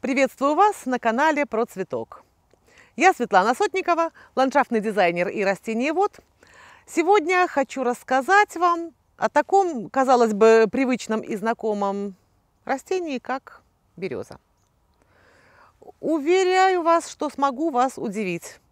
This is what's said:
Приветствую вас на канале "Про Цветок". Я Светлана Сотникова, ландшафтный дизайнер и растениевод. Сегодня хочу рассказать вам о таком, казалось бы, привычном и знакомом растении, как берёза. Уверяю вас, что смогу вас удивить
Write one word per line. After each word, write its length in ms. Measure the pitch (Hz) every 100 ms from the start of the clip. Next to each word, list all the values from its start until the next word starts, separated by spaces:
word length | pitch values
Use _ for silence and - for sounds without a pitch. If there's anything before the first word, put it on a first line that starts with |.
Приветствую 540 | 247 269 262 - 277
вас 320 | 302 415 403 -
на 140 | 247
канале 460 | 233 226 311 294 285
"Про 180 | 220
Цветок". 580 | 240 - 185 123 113 - _ _ _ _ _ _ _
Я 180 | - 339
Светлана 440 | 359 233 196 196 247
Сотникова, 560 | 403 381 349 330 330 - - -
ландшафтный 420 | 262 285 254 226
дизайнер 480 | 208 202 180 175 175
и 160 | -
растениевод. 800 | 196 190 - 226 269 320 403 - _ _ _ - - - _
Сегодня 640 | - 330 415 302 370 359
хочу 340 | - 277 -
рассказать 720 | 240 247 - 262 254 392 415
вам 380 | 339 349 339 339 _ _ _
о 120 | 226
таком, 600 | 294 294 403 370 277 196
казалось 420 | 262 262 247 233
бы, 340 | 208 226 226 220
привычном 520 | 240 262 247 - 220
и 120 | -
знакомом 800 | 214 220 233 226 208 196 196 202 185 _ _ _ _
растении, 540 | - 269 - 370 339 262
как 440 | - 262 - - _ _ _ -
берёза. 420 | 180 117 - - _ _ _ _ _ _ _ _ _ _ _ _ _ _ - -
Уверяю 840 | - 320 277 370 370 370 381 359
вас, 260 | 320 339 -
что 200 | - 302
смогу 400 | - 277 247 330
вас 240 | 247 254 -
удивить 640 | 165 196 202 175 - - _